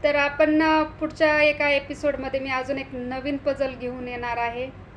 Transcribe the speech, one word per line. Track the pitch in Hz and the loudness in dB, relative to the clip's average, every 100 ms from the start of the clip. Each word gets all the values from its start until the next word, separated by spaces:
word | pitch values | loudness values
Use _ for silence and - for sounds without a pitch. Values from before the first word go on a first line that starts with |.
तर | 294 | 2
आपण, | 285 285 285 311 311 | 2 0 2 4 6
अ, | 320 311 | 6 4
पुढच्या | 311 - 311 - 311 302 | 2 -2 -6 2 4 6
एका | 302 294 294 | 4 4 2
एपिसोडमध्ये | 277 277 285 294 269 269 269 | 2 -2 -2 -2 -2 -4 -4
मी | 269 | -2
अजून | 262 254 269 | -4 -2 -6
एक | 269 | -6
नवीन | 254 247 254 262 285 | -8 -6 -6 -4 -2
पझल | 285 269 269 | -2 0 -2
घेऊन | 247 247 254 247 | -2 -8 -8 -8
येणार | 247 240 233 | -6 -4 -2
आहे. | 233 240 262 - - | -2 -4 -8 -10 -18